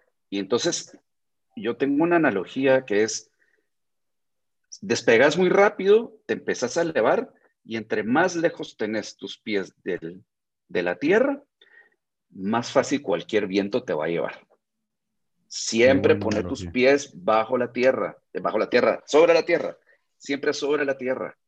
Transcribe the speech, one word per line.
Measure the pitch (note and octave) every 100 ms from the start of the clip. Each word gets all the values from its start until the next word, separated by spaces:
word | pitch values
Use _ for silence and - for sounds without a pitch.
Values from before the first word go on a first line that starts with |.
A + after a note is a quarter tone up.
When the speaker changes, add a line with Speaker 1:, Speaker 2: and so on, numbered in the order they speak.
| _ _ _
Speaker 1:
Y | G2+
entonces, | G2 A#2+ E3+ E3 - - _ _ _ _ _ -
yo | G#2 A#2
tengo | C#3 C#3+
una | E3+ F3
analogía | D3+ G2 F2 C3 C3+ C3
que | C3 G2+
es, | A2 - - _ _ _ _ _ _ _ _ _ _ _ _ _ _ -
despegas | G2 A2+ - A2+ C#3+ D#3+
muy | F#3
rápido, | F#3+ G3+ - F#3+ G#3+ A#3+ - -
te |
empezás | F#2+ - F#2+ A#2+ -
a |
elevar, | E3 C3+ A2+ F#3 B3 _ _ _
y | - A2+
entre | G#2+ A2+
más | G#2 C3+ F3+ E3+
lejos | D#3+ D#3 C#3+ -
tenés | G#2+ G#2+ G2 -
tus | G2 -
pies | - G2+ F2+ _
del, | - F2 E2 F#2+ _ _ _ _ _
de | F3+
la | F2 F2+
tierra, | C#3+ G#3 C4+ C#4 - _ _ _ _ _ _ _ _
más | G2 F#2+ A#2 A#2
fácil | C#3 B2 C#3+
cualquier | - E2+ - G#2+ G2+
viento | G2 G2 B2
te | -
va | D#2
a | D#2+
llevar. | E2+ - - _ _ _ _ _ _ _ _ _ _ _
Siempre | - - A2+ B2 C#3 C3
Speaker 2:
Muy | G#2
buena | G2 G#2
Speaker 1:
pone | F2
tus | -
Speaker 2:
analogía. | F2+
Speaker 1:
pies | G2+ B2+ C#3+ - G2
bajo | F2+ A2 A2 B2
la | A#2+
tierra, | A#2 B2 A#2+ F2+ - _
eh, | -
bajo | F2+ G#2
la | G2+
tierra, | B2 A#2 -
sobre | - D3 E3
la | E3
tierra, | D#3 E3+ F2 - _ _ _ _
siempre | - C#3 C#3+
sobre | C#3+ C#3+ D3
la | C#3 C3+
tierra. | B2+ C3 F2+ -